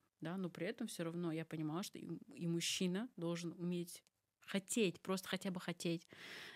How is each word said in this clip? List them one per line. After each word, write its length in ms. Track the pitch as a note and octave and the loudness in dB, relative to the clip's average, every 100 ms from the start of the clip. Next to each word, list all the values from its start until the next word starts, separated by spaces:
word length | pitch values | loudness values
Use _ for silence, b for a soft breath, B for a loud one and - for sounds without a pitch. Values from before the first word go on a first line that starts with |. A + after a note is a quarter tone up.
| _ - | _ -8
Да, 160 | D#3+ F#3+ | -4 -2
но 120 | F3+ | -2
при 160 | - F3 | -2 -4
этом 200 | - A3 | -2 -4
всё 160 | - | -2
равно 280 | E3 F3 E3+ | -2 0 0
я 120 | D#3 | 0
понимала, 380 | D#3+ D#3+ D#3 D#3+ | -2 -2 0 0
что 160 | G#3 - | -4 -6
и, 80 | - E3 - | -6 -8 -8
и 120 | - E3+ | -2 2
мужчина 600 | E3+ - - F#3 F#3 B3+ - | 2 2 4 4 2 -2 -2
должен 360 | E3+ E3+ E3+ F#3 | 0 0 -2 -2
уметь 440 | F3 F3 F3 - - _ _ _ | 0 0 -2 -8 -16 _ _ _
хотеть, 600 | - G3+ - A#3+ F#3+ - | -2 0 2 6 6 4
просто 280 | - F#3+ - | -2 -2 0
хотя 220 | F#3 G3 | 0 0
бы 100 | F3+ | -2
хотеть 480 | - E3+ F3 E3+ - B B B B | -2 0 2 0 -2 B B B B